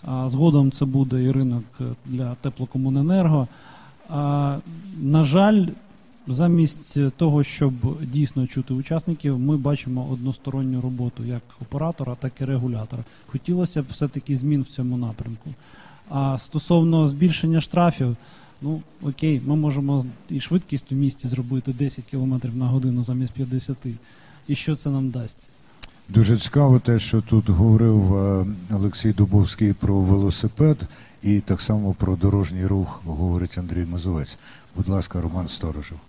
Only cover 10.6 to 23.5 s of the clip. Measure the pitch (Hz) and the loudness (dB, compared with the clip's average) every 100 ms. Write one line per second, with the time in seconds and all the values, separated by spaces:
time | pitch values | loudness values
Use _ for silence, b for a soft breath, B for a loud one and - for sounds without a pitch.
10.6 | 131 127 127 127 120 - 117 120 _ - | -4 -4 -4 -4 -6 -6 -8 -8 _ -20
11.6 | 117 143 160 165 123 123 131 - 131 131 | -10 -6 -6 -6 -8 -6 -8 -6 -4 -2
12.6 | 127 113 110 120 117 B - 135 - 180 | -2 -6 -8 -12 -14 B -12 -10 -4 -2
13.6 | 175 156 131 - 147 139 - 135 139 147 | 0 -4 -6 -6 -6 -6 -4 -2 0 -2
14.6 | 127 - 123 123 120 107 113 113 151 139 | -2 -6 -4 -4 -4 -8 -12 -12 -14 -16
15.6 | B B B B - 139 135 131 - 156 | B B B B -8 -2 -2 -2 -4 -8
16.6 | - 170 165 165 151 143 175 156 165 160 | 2 4 4 4 2 4 2 2 0 0
17.6 | - 180 175 - 127 117 B B B B | 0 2 2 2 -2 -4 B B B B
18.6 | 139 156 - - 143 135 156 139 131 151 | -8 -8 -10 -10 -8 -2 -2 0 0 0
19.6 | 151 139 139 139 127 117 - 143 - 175 | 0 -2 0 -2 -2 -12 -8 -8 -2 -2
20.6 | - 139 - 135 139 - 123 127 120 131 | -2 -8 -4 0 0 -2 -6 -4 -2 -4
21.6 | 139 123 139 - 113 135 131 127 123 120 | -4 -4 -4 -4 -8 -4 -2 -2 -4 -2
22.6 | 123 131 131 123 120 127 127 - 127 | 0 0 0 -2 -2 -4 -4 -4 -4